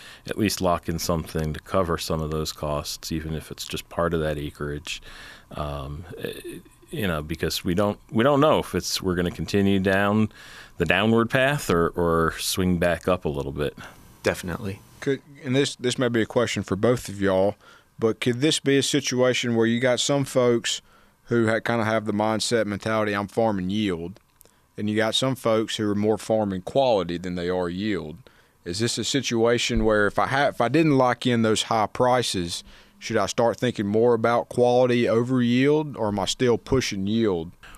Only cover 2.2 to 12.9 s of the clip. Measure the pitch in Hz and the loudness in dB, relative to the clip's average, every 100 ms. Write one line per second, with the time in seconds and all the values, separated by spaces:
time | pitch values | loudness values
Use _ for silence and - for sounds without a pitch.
2.2 | 76 78 78 - 76 73 73 - - 82 | -4 -4 -6 -6 -6 -4 -6 -10 -8 -6
3.2 | 78 78 - - - 80 - - 85 82 | -6 -8 -10 -14 -10 -12 -10 -2 -2 0
4.2 | 78 73 73 - 73 73 - - - - | -2 -4 -8 -8 -8 -8 -10 -12 -14 -20
5.2 | - - - - 76 71 67 73 - - | -20 -20 -16 -10 -8 -8 -10 -12 -14 -10
6.2 | - - 349 - - _ - 160 98 78 | -10 -10 -14 -16 -18 _ -12 -4 -2 -2
7.2 | 76 82 80 - - 87 104 101 - 110 | -4 -4 -4 -4 -2 2 0 0 -4 2
8.2 | 131 139 151 101 - 90 - - 95 87 | 4 4 4 2 0 -4 -4 -4 -2 0
9.2 | 87 - 82 101 98 98 95 95 101 107 | -2 -2 -2 2 4 4 4 4 4 2
10.2 | 107 - - - - - 82 90 110 113 | 0 -4 -20 -20 -12 -4 0 2 4 4
11.2 | 117 135 135 147 - 87 82 - 85 82 | 2 2 2 0 0 2 2 0 0 2
12.2 | 80 - - - 92 87 87 | 0 -2 -6 0 0 2 0